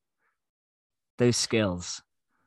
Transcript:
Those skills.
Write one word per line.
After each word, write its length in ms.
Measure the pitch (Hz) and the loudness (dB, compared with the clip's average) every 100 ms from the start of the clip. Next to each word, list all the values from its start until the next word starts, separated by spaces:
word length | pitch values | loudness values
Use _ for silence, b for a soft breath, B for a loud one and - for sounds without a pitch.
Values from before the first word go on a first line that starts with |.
| _ _ _ _ _ _ _ _ _ _ _ - | _ _ _ _ _ _ _ _ _ _ _ 0
Those 180 | 123 117 | 2 2
skills. 640 | - 113 104 90 87 - - _ _ _ | 0 0 0 -2 -8 -14 -16 _ _ _